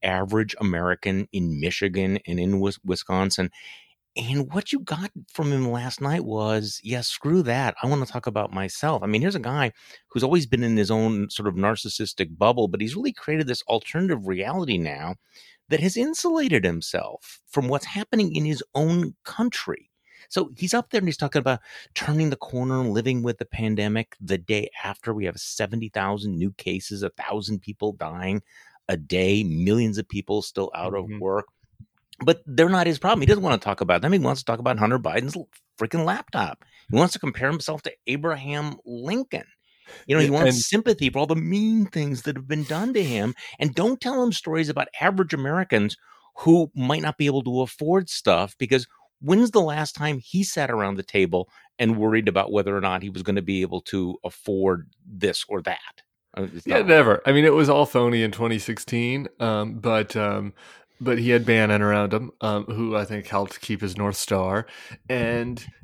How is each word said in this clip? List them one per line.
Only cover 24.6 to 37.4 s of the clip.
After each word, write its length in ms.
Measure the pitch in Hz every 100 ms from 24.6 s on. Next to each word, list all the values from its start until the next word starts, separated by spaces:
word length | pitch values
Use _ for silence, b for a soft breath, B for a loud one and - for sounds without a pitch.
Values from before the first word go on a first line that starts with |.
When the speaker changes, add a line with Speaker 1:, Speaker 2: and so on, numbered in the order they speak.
| - -
Speaker 1:
after 300 | 98 101 120
we 140 | 107 92
have 100 | -
seventy 540 | - - 101 113 110
thousand 480 | 104 98 104 104 85
new 140 | 98
cases, 500 | - 92 92 - 101
a 80 | 98
thousand 500 | - - 104 101 101
people 320 | - 101 107
dying 480 | 101 78 87 95 104 b b b b -
a 80 | 87
day, 480 | 73 90 92 104
millions 540 | 98 80 92 113 113 104
of 100 | -
people 320 | 98 - 104
still 300 | - - 95
out 200 | 82 90
Speaker 2:
Mm-hmm. 220 | 98 98 104
Speaker 1:
of 40 |
work. 280 | 95 101 - _ _ - - _ _ -
But 180 | 131 165 -
they're 240 | 131 170
not 160 | 185 170
his 120 | 147
problem. 220 | 190 226
He 60 | 143
doesn't 160 | 208
wanna 160 | 185 113
talk 240 | - 98
about 180 | 87 87
them. 100 | 143
He 80 | 196
wants 220 | 127 135
to 60 | -
talk 120 | 117
about 200 | 123 113
Hunter 200 | 107 123
Biden's 380 | 104 95 135 170
l-, 140 | 156 _ _ -
freaking 280 | 110 170 160
laptop. 580 | 214 - 156 87 - b b -
He 60 | 117
wants 160 | 180
to 60 | -
compare 320 | 147 -